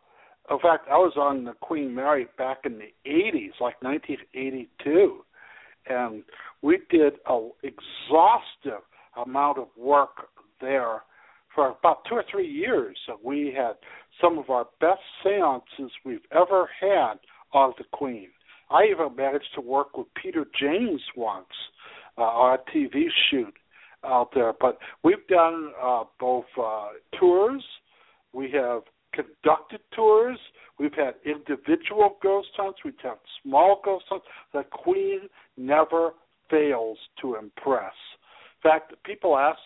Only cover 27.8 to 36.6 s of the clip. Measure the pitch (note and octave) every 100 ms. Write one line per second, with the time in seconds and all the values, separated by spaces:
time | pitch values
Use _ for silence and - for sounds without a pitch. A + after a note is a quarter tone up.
27.8 | _ _ _ _ _ B2+ C3+ C#3 B2 A#2
28.8 | - _ _ - D3+ _ D3+ D#3 - A3
29.8 | _ - A3 G#3+ A#3+ B3 - _ _ -
30.8 | C#3+ D3+ C#3 - D3 D3+ D3 C#3 - E3
31.8 | - G#3 G#3 G3+ G3 G3 F#3+ - G3 G3
32.8 | D4 - - - - - C#3 C#3 F3+ G3
33.8 | G3 F#3+ - F#3+ - - - - - -
34.8 | - F#4+ G4 G4 G4 _ _ - B2+ D3+
35.8 | D#3+ E3 E3 - _ _ - D#3